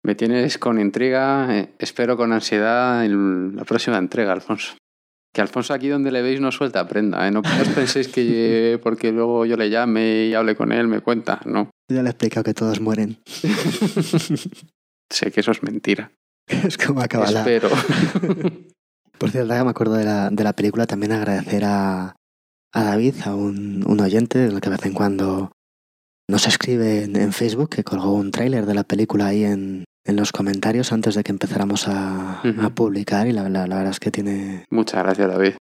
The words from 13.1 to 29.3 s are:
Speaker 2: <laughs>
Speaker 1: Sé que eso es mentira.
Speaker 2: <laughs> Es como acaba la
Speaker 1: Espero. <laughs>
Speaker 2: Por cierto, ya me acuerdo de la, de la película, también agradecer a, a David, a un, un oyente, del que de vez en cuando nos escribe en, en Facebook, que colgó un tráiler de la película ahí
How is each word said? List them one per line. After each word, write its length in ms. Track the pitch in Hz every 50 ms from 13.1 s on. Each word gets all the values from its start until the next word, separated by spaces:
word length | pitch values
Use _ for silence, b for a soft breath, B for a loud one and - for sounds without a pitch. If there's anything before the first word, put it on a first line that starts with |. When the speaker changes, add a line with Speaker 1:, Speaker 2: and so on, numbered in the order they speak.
| 110 _ _
Speaker 2:
<laughs> 1800 | - - - - 165 208 220 - 170 - - 220 180 - 170 160 - - 165 - - 160 135 - 190 - - - _ _ _ _ _ _ _ _ _
Speaker 1:
Sé 200 | - - - 101
que 100 | - 107
eso 100 | 101 117
es 120 | 110 -
mentira. 480 | - - 113 107 - - 101 - 110 - _
Speaker 2:
<laughs> 40 | _ _ _ _ _ _
Es 300 | - - - 202 185 -
como 240 | - - - 143 131
acaba 300 | 123 120 - 117 104 104
la 100 | 104 110
Speaker 1:
Espero. 300 | 110 123 117 113 - -
<laughs> 1500 | - 127 - - - 175 165 165 - 185 175 175 185 165 151 175 - - - - _ _ _ _ _ _ _ _ _ -
Speaker 2:
Por 120 | - 107
cierto, 240 | 104 131 123 113 120
ya 100 | 123 127
me 60 | 123
acuerdo 240 | 113 - 117 107 110
de 100 | 110 107
la, 240 | 107 107 101 98 98
de 160 | 104 104 107
la 80 | 107 101
película, 320 | - 104 104 101 117 117
también 260 | - - 101 104 104
agradecer 520 | 113 110 107 104 98 90 - - 104 101 104
a, 520 | 101 101 101 98 98 95 92 92 95 - _ _ _ _ _ _ _ _ _ _ _ -
a 100 | 113 110
David, 300 | 107 101 107 117 135 135 - -
a 100 | 104 101
un, 480 | 101 101 101 98 98 101 101 98 95 98
un 140 | - 104 104
oyente, 380 | 101 95 101 113 120 117 - 131
del 200 | 127 113 101 98
que 80 | - 98
de 80 | 98
vez 80 | 101 -
en 80 | 98
cuando 600 | 98 95 104 101 98 95 98 98 95 95 95 95 _ _ _ _ _ _ _ _ _ _ _ _ _ _ _ -
nos 180 | 101 104 -
escribe 580 | 107 104 - - 131 123 117 113 107 107 104 104
en, 120 | 101 101
en 160 | 101 104 101
Facebook, 380 | 98 - 120 113 107 123 151 156
que 140 | - - -
colgó 280 | - 101 95 95 101
un 180 | 101 104 101 98
tráiler 360 | 98 - 117 127 - 113 104
de 80 | 101 104
la 80 | 101 98
película 440 | _ - 101 110 - - 104 101
ahí 160 | 98